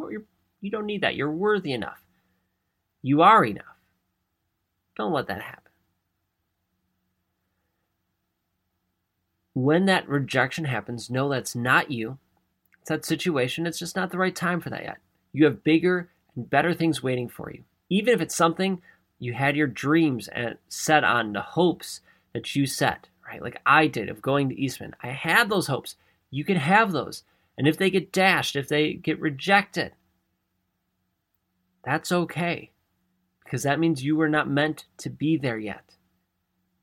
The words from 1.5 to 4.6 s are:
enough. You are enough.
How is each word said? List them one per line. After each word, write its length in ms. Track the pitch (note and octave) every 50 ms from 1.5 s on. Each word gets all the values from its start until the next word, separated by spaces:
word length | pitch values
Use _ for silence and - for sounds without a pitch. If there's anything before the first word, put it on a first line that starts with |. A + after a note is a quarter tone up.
| G#3+ G3 F3+ D3+
enough. 300 | C3 A2+ F#2 - - - _ _ _ _ _ _ _ _ _ _ _ _ _ _ _ _ _ _ _ _ -
You 180 | C3 C#3+ D3
are 240 | E3+ G3 A3 G#3+ D#3
enough. 320 | A2 G2 - - - - _ _ _ _ _ _ _ _ _ _ _ _ _ _ _ _ _